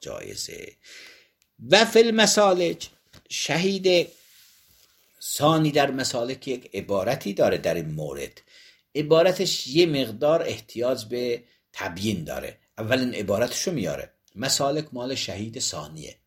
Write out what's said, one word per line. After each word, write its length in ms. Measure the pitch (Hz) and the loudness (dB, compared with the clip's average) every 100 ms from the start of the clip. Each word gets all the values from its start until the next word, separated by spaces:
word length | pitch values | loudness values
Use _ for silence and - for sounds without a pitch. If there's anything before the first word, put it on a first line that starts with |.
جایزه. 720 | - 50 50 50 - - - - - - - - _ _ _ _ 113 | -12 -12 -10 -12 -12 -12 -16 -20 -20 -20 -20 -20 _ _ _ _ 4
و 140 | 190 | 6
فی 140 | 220 220 | 8 6
المسالک، 920 | 233 220 208 - 202 180 170 170 - _ _ - _ | 6 6 4 6 4 4 0 -2 -10 _ _ -20 _
شهید 800 | - - 156 190 196 185 175 - - _ _ _ _ _ _ _ _ _ _ | -8 -2 0 0 2 4 4 2 -6 _ _ _ _ _ _ _ _ _ _
ثانی 480 | - - 147 160 156 | -10 2 4 4 4
در 200 | 143 139 | 2 2
مسالک 580 | 131 127 123 120 131 - | 0 -4 -2 -4 -6 -6
یک 220 | 123 - | -8 -6
عبارتی 600 | 98 85 98 98 135 - | -10 -4 -2 0 -2 -4
داره 240 | - 117 87 | 2 2 2
در 160 | 85 | 0
این 160 | 85 78 | -2 -4
مورد، 520 | 76 73 69 67 - _ - - _ _ | -6 -8 -8 -10 -14 _ -20 -20 _ _
عبارتش 720 | 143 151 160 185 180 170 - 127 | -6 4 6 6 2 -2 -4 -2
یه 200 | 147 175 | 2 2
مقدار 560 | 139 117 107 147 165 | 2 -2 -2 2 2
احتیاج 600 | - 110 - 110 120 123 | 0 -6 -10 -4 -2 -2
به 400 | 107 123 123 120 - _ _ | -4 -6 -4 -4 -8 _ _
تبیین 520 | - 95 87 107 95 | -10 -10 -4 -2 -2
داره. 340 | 71 67 - - _ - | -6 -10 -10 -14 _ -10
اولین 360 | 110 131 127 | -2 0 0
عبارتشو 580 | 98 98 101 120 - - | -4 -2 0 0 -2 -4
میاره، 400 | 156 85 69 - _ _ 95 | -2 -4 -6 -10 _ _ -8
مسالک 520 | 135 - 139 151 151 | -2 0 0 -2 -6
مال 220 | 123 127 | -10 -8
شهید 440 | 135 - 92 110 117 | -6 -6 -8 -10 -6
ثانیه، 580 | - 87 76 78 71 - | -8 -8 -12 -14 -16 -20